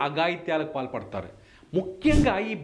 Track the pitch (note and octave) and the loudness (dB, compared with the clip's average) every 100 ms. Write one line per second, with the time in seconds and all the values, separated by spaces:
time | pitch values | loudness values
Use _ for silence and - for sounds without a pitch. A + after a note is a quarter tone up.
0 | C#3+ D3 E3+ E3+ E3+ D#3 D3+ C#3 B2+ A#2 | -2 0 0 0 -2 -2 -2 -6 -6 -8
1 | G2 G2 F2+ - - - - F3+ F#3+ - | -8 -10 -10 -16 -20 -20 -4 -4 -4 0
2 | D4+ D4 B3+ G3 G#3+ G3 | 4 6 6 2 -2 -6